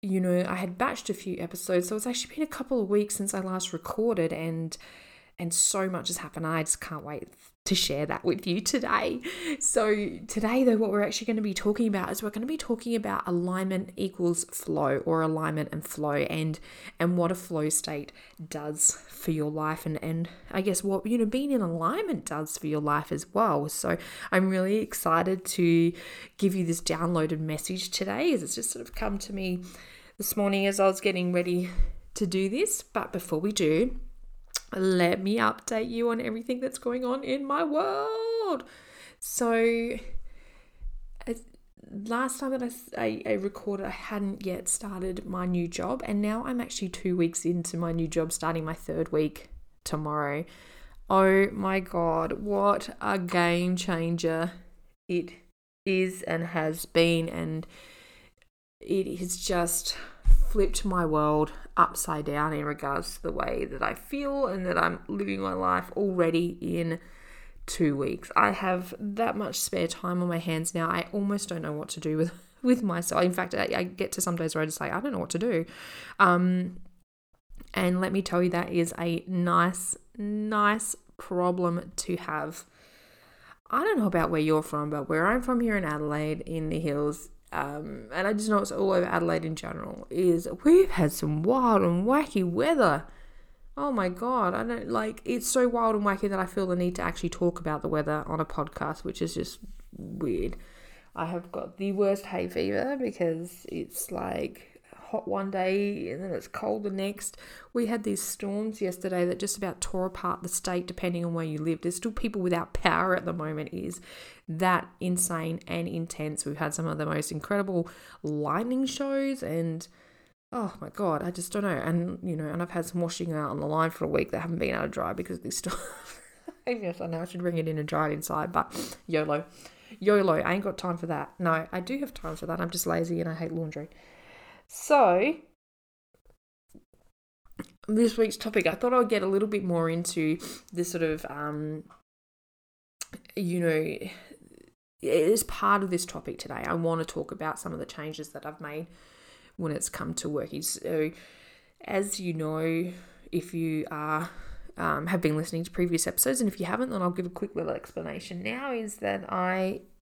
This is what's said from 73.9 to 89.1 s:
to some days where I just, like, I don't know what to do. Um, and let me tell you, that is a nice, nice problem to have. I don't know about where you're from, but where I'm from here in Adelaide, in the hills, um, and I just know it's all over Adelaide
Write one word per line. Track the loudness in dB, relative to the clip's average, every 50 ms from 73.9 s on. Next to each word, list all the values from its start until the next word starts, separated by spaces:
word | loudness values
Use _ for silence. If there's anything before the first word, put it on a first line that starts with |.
| -2 -4 -4 -4 -2
to | -2
some | -2 -2 0
days | 0 -2 -2 0
where | 0
I | -2
just, | -2 -2 -4
like, | -4 -4
I | -4 -2
don't | -4 -4 -4
know | -4
what | -4 -2
to | -2 -2
do. | 0 2 2 0 0 -2 -10 -18 -16 -16 -16 -16 -16 -16 4 6
Um, | 6 8 8 6 4 4 2 2 0 -4 -6 -12 -16 -16 -20 -20 _ _ _ _ _ _ _ _ _ _ -18 -18 -16 -6 -2
and | 2 2 4 4 2
let | 2 2
me | 0 0
tell | 0 2 2 2 2
you, | 2
that | 2 0 -2 0 2
is | 2 2 0 0 -4
a | -2 -2 -2 -2 -4
nice, | -2 0 0 2 4 4 4 4 4 2 -2 -6 -6 -6 -6 -8 -18 _
nice | -8 -6 -4 -2 -2 -2 0 2 4 4 4 4 2 0 -6 -6 -8 _ -20 -18
problem | -18 -8 -4 0 2 2 2 2 2 2 2 0 0 -4 -6 -8
to | -8 -4 -4 -4
have. | -4 -2 -4 -4 -4 -4 -6 -8 -12 -16 _ _ -20 -20 -20 -20 -20 -20 -20 -20 -20 -20 -20 -20 -20 -20 -20 -20 _ _ -2
I | -2 2 2
don't | 4 4
know | 4 4
about | 4 4 4 2 4
where | 2 2
you're | 4 4 4 4 2
from, | 0 -2 -2 -2 -2
but | -2 -4 -2
where | 0 2 4 4
I'm | 4 4 2
from | 2 2 2 2
here | 2 2 2
in | 2 0
Adelaide, | 0 -2 -2 -2 -2 0 0 0 0 -2 -4
in | -4 -4 -4 -2 -2
the | 0 -2 0
hills, | 0 0 0 2 0 0 0 -4 -8 -18 -20 -20 _ -6 -4
um, | -4 -4 -4 -6 -8 -8 -8 -10 -12 -12 -8 -4
and | 0 0
I | 2 2
just | 2 2 4
know | 4 4
it's | 4 2
all | 0 0 2 4 4
over | 4 4
Adelaide | 4